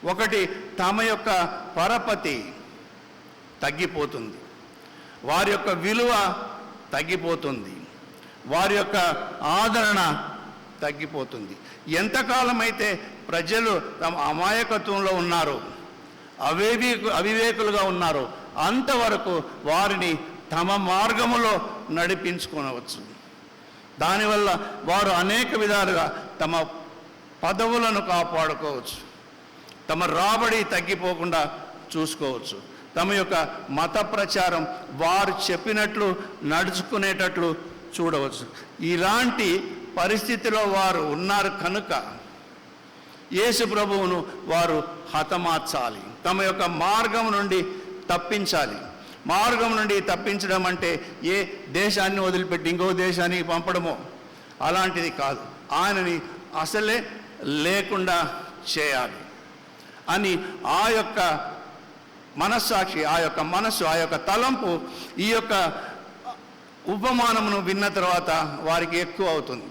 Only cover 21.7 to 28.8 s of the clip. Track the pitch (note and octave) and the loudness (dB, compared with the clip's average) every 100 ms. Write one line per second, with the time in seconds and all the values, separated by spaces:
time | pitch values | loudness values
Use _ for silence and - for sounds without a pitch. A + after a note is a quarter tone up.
21.7 | - - D#3+ F3 F#3 F3+ F3 - D#3 C#3 | -10 -6 0 0 0 -2 -4 -6 -6 -6
22.7 | B2 - - - - - - - - - | -6 -10 -12 -14 -20 -20 -20 -20 -20 -20
23.7 | - - - D#3 G3 G#3+ G#3 G3+ E3 - | -20 -20 -2 0 2 4 4 4 2 -2
24.7 | - D3+ F#3+ G3+ F3 F#3 A3 B3 A3 G#3 | -8 0 2 4 4 4 2 2 2 2
25.7 | G3+ F#3+ F3 D#3+ - - - D#3+ E3 D#3+ | 4 4 2 0 -2 -10 -4 0 2 0
26.7 | - - - - - - - E3+ G3 A3+ | -6 -14 -18 -20 -20 -20 -4 -2 2 2
27.7 | A#3 A3+ G3+ F#3+ F3 E3+ E3 D#3 D3+ D#3 | 4 2 2 2 0 2 0 0 0 -4
28.7 | C3+ | -6